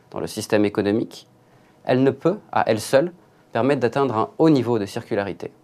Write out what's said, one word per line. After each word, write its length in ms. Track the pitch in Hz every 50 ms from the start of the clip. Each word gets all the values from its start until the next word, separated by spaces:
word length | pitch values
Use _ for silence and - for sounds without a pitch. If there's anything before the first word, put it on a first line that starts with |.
| _ _
dans 100 | - -
le 60 | -
système 400 | - - 110 107 - 113 107 104
économique, 600 | 101 - 110 98 101 104 117 - - - - - _ _ _ _ _ _ _ _ _ _ _ -
elle 180 | - 127 127 131
ne 80 | 135
peut, 260 | 127 - - 165 208 208 - - -
à 160 | 107 - -
elle 100 | 117 104
seule, 320 | - - - 135 165 185 - - - _ _ _ _ _ -
permettre 280 | 117 113 135 147 135
d'atteindre 340 | 123 113 - 139 139 127 110
un 140 | 110 107 - -
haut 140 | - 160 165
niveau 280 | 151 131 110 120 120 110
de 60 | 98
circularité. 640 | - - 117 - - 113 101 101 98 85 - - - - _